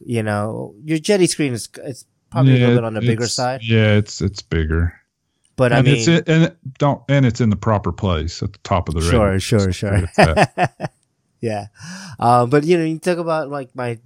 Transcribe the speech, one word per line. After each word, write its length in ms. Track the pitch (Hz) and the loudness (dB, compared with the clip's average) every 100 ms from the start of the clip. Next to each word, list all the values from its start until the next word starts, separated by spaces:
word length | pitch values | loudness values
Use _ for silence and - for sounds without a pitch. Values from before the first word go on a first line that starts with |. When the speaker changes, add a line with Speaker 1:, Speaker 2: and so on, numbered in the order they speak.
| - | -6
Speaker 1:
you 160 | 117 | -4
know, 540 | 110 104 104 113 131 104 | -2 -2 -4 -8 -12 -14
your 140 | 156 160 | -6 -4
Jetty 280 | 156 202 175 | 0 2 2
screen 260 | - 147 | 2 -4
is, 140 | 120 - - | -4 -10 -14
it's 240 | - 127 - _ _ | -14 -14 -18 _ _
probably 220 | - 135 | 2 4
a 40 | 127 | 6
Speaker 2:
Yeah, 20 | 123 | 4
Speaker 1:
little 80 | 120 | 2
bit 80 | |
on 100 | 113 | 0
the 60 | 110 | -2
bigger 240 | 117 113 | -2 -2
Speaker 2:
it's, 100 | 117 | -2
Speaker 1:
side. 280 | - 127 131 | -4 -4 -4
Speaker 2:
yeah, 320 | 113 113 107 104 | 0 2 4 2
it's, 240 | 104 - | 0 -4
it's 220 | 98 - | -6 -6
bigger. 520 | - 82 78 80 85 - _ _ _ _ _ - | -6 -4 0 0 -2 -6 _ _ _ _ _ -2
Speaker 1:
But, 160 | 127 | 2
I 60 | 120 | 4
Speaker 2:
And 80 | 135 | 4
Speaker 1:
mean 100 | 127 | 4
Speaker 2:
it's 100 | 113 | 4
in, 160 | 170 170 | 2 2
and 160 | 160 | 2
it 120 | 165 - 135 - | 2 -2 -18 -2
don't, 240 | 147 131 - | -2 -2 0
and 180 | 139 131 | 2 2
it's 140 | - | 2
in 100 | 120 | 0
the 60 | 95 | 0
proper 340 | 113 104 95 | 0 0 0
place 500 | 85 101 85 78 - | -4 -2 -2 -4 -6
at 80 | - | -8
the 60 | - | -10
top 260 | - 95 - | -2 -2 -2
of 60 | |
the 60 | 82 | -4
Speaker 1:
Sure, 240 | 82 120 101 | 0 2 2
Speaker 2:
radio. 120 | 95 | 0
Speaker 1:
sure, 220 | - 113 | 0 0
Speaker 2:
So 100 | 95 | 2
Speaker 1:
sure. 220 | 90 104 | -2 -2
Speaker 2:
it's 200 | 98 87 - | 0 0 2
good 220 | 196 156 | 2 4
at 160 | 233 | 0
that. 380 | - 180 - 202 - | 0 -6 -4 -14 -14
Speaker 1:
<laughs> 40 | _ _ _ _ | _ _ _ _
Yeah. 260 | 117 104 104 _ 165 185 190 131 | -6 -6 -8 _ -18 -18 -18 -2
Um, 320 | 117 123 123 | 2 4 4
but, 140 | 147 | 2
you 120 | 147 175 | 2 0
know, 80 | |
you 140 | 160 160 | 0 -4
talk 180 | 180 170 | -2 -2
about, 320 | 165 160 139 | -2 -4 -4
like, 260 | 143 127 | -8 -12
my 240 | 131 123 117 | -8 -8 -8